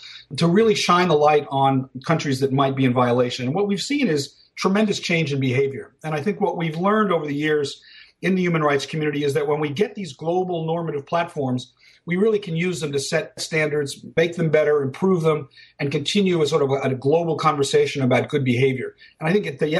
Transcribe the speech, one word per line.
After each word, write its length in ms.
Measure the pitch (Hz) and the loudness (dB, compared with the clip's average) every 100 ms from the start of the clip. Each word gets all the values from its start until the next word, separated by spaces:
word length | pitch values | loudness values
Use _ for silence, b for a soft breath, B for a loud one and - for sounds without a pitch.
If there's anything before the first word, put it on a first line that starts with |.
| B B B 143 | B B B -2
to 100 | 170 | 2
really 300 | 190 226 202 | 4 4 2
shine 320 | - 180 180 | 2 2 4
the 80 | 151 | 4
light 320 | 147 151 - | 4 4 2
on 380 | 135 135 135 131 - - | 0 2 2 -2 -6 -2
countries 360 | 160 147 123 | -2 0 0
that 100 | 135 | 2
might 240 | 131 135 131 | 4 2 2
be 80 | |
in 100 | 131 | 2
violation. 520 | 123 120 123 123 - 123 | 2 2 2 0 -2 -2
And 100 | 180 | 0
what 120 | 202 | 0
we've 120 | 196 | -2
seen 280 | - 294 226 | -2 0 0
is 260 | 147 - b b - | 0 -4 b b -4
tremendous 440 | 190 202 208 - | 0 2 0 -2
change 320 | - 165 143 | -2 0 0
in 80 | 139 | 0
behavior. 560 | 131 123 135 123 - _ | 0 0 -2 -4 -14 _
And 100 | 156 | -8
I 80 | 151 | -4
think 200 | 208 196 | -4 -2
what 160 | 185 175 | -2 -2
we've 200 | 165 160 | -4 -2
learned 360 | 196 214 202 | 0 2 2
over 120 | 165 151 | 0 -2
the 100 | 143 | -2
years 460 | 156 151 139 - B B B B | 0 0 -2 -8 B B B B
in 140 | 175 185 | -2 0
the 60 | |
human 200 | 180 160 | 0 2
rights 240 | 151 139 - | 2 0 -2
community 380 | 156 151 143 | -4 -2 -2
is 120 | 143 151 | 0 0
that 120 | 147 | 0
when 140 | 151 | -2
we 80 | 151 | -2
get 260 | 139 233 214 | -2 -2 -4
these 160 | 170 | -12
global 540 | - 160 180 180 165 160 | -8 -4 -2 -2 -4 -2
normative 400 | 170 165 143 - | -4 -4 -8 -4
platforms, 680 | 170 170 151 127 127 - b b b 165 | -2 -2 -4 -4 -4 -6 b b b -4
we 120 | 180 | 0
really 220 | 220 208 | 2 2
can 180 | 180 160 | -2 -2
use 240 | 185 147 | -2 -4
them 100 | 151 | -4
to 80 | 139 | -4
set 400 | - 160 156 - | -2 -4 -4 -10
standards, 680 | - 160 151 151 139 - - 160 | -4 -2 -2 -2 -4 -8 -6 0
make 180 | 170 170 | 0 0
them 140 | 160 | 2
better, 340 | 151 147 147 | 2 4 2
improve 380 | 131 - 190 180 | 0 0 2 2
them, 260 | 160 147 131 B B B | 2 0 -4 B B B
and 100 | 143 | -4
continue 520 | 147 139 208 190 170 | -2 0 2 2 2
a 60 | 147 | 2
sort 140 | 160 | 2
of 80 | 135 | 2
a, 200 | 139 127 | 0 0
a 60 | 123 | -2
global 420 | 139 165 170 143 | 2 2 2 0
conversation 640 | 156 143 139 147 143 143 | 0 0 2 2 2 0
about 260 | 123 120 117 | 2 2 0
good 160 | 147 | -2
behavior. 500 | 127 120 135 120 104 - B B | 0 2 2 0 -8 -12 B B
And 80 | 156 | 0
I 20 | |
think 160 | 202 165 | 0 -2
at 120 | 135 | -4
the 200 | 151 | -2